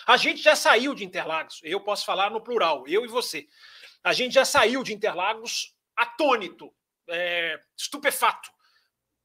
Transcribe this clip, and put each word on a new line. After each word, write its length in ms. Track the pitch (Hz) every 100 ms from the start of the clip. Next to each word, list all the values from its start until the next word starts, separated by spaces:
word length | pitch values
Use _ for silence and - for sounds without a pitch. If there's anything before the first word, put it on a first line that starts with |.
| -
A 100 | 247
gente 240 | 311 294
já 140 | 302 285
saiu 400 | 311 233 277 196
de 80 |
Interlagos, 560 | 185 175 156 160 151 -
eu 160 | 156 196
posso 240 | 208 196 -
falar 260 | 180 202
no 100 | 220
plural, 460 | 233 226 170 135 135
eu 180 | 202 240
e 20 |
você. 400 | 240 - 156 - _ - - - _
A 100 | 180
gente 200 | 170 247
já 120 | 262 247
saiu 380 | 285 220 262
de 100 | 208
Interlagos 800 | 208 208 170 196 226 233 - - _ _ -
atônito, 800 | 233 - 294 233 170 - 147 _ _ _ -
é, 520 | 170 175 175 165 151 _ -
estupefato 720 | - 294 285 - 220 - - _ _ _ _ _ _ _